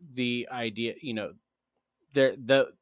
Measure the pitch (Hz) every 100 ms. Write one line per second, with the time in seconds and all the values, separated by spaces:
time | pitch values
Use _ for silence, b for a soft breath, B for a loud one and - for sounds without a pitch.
0 | 170 127 123 120 113 127 117 104 117 -
1 | 147 107 92 87 _ _ _ _ _ _
2 | _ 139 135 139 120 135 131 -